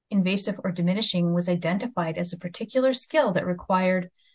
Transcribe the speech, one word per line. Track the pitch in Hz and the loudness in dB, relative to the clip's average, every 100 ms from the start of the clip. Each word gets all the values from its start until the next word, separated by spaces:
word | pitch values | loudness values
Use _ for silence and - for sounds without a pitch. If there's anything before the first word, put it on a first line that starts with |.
| - | -4
invasive | 202 185 196 208 196 | 0 2 0 -2 -4
or | 185 | -4
diminishing | 180 175 196 220 175 170 | 0 0 2 0 0 2
was | 175 175 | 2 2
identified | 175 165 196 247 185 165 170 | 0 0 -2 -2 -4 -4 -2
as | 175 | -6
a | 175 | -6
particular | 175 - 214 262 262 | -10 -10 -2 2 2
skill | 254 - 311 240 | 0 0 2 2
that | 180 180 | 2 -2
required | 180 - 185 185 185 175 _ _ | -4 0 2 2 0 -2 _ _